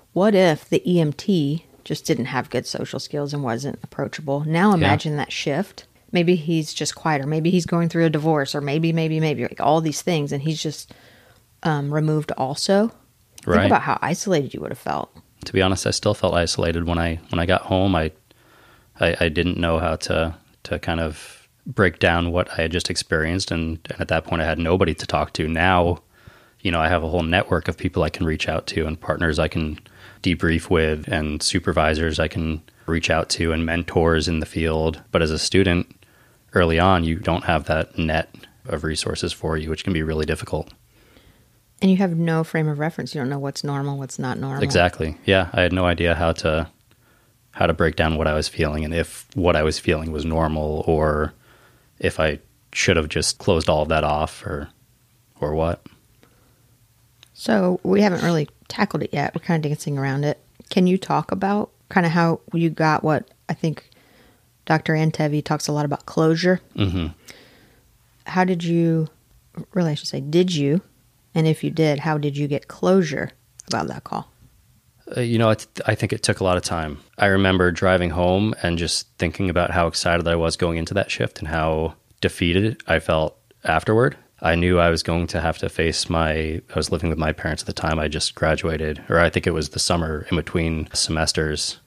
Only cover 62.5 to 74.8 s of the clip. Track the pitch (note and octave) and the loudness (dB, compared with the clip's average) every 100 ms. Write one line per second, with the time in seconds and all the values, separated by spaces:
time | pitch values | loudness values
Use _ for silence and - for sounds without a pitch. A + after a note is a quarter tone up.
62.5 | E3 E3 D#3 D#3 D3+ D#3 D3+ - _ - | 0 0 2 0 2 0 0 -2 _ -10
63.5 | D#3+ E3 D3 - _ _ _ _ _ _ | -4 -4 -4 -12 _ _ _ _ _ _
64.5 | _ - D#3+ - D#3 D#3+ - D3+ D3 - | _ 0 0 2 2 2 0 0 0 -2
65.5 | D3+ - D3 D3 - - - D#3+ E3 F3+ | -4 -2 -2 -2 -4 -4 2 4 4 2
66.5 | F#3 - - G2 F2+ E2 - - - - | 2 -2 -2 -2 0 -4 -6 -20 -20 -20
67.5 | _ _ _ _ _ _ _ - F3+ F#3 | _ _ _ _ _ _ _ -4 0 0
68.5 | F3 E3+ E3+ E3 D#3+ D#3 - _ _ _ | 0 0 2 2 2 -2 -8 _ _ _
69.5 | - - F#3 E3 D3+ - D3 C#3 E3 F#3 | -16 -6 -2 0 -2 -4 -6 0 2 2
70.5 | D#3 C#3 F3 - _ _ _ _ E3+ D#3+ | 2 2 0 -2 _ _ _ _ 0 2
71.5 | D#3 D3 - D#3 C#3+ D#3 D3+ D3 C#3+ D3 | 2 -2 0 2 2 -2 -2 -2 -2 -4
72.5 | D3 - - F3+ F#3+ D#3 - C#3 - _ | -4 -6 -2 4 4 2 -2 -6 -10 _
73.5 | - - G#2+ D#2+ - - - - _ - | -20 -6 -4 -4 -8 -8 -10 -10 _ -20
74.5 | _ _ _ | _ _ _